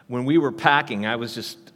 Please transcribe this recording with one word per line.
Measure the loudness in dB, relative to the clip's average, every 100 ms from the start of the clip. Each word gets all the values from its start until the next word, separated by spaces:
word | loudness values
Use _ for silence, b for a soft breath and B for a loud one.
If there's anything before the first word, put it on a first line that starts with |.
| B
when | -4 2
we | 2
were | 2
packing, | 2 2 2 2 -2 -2
I | -2
was | -6
just, | -8 -10 -14 -14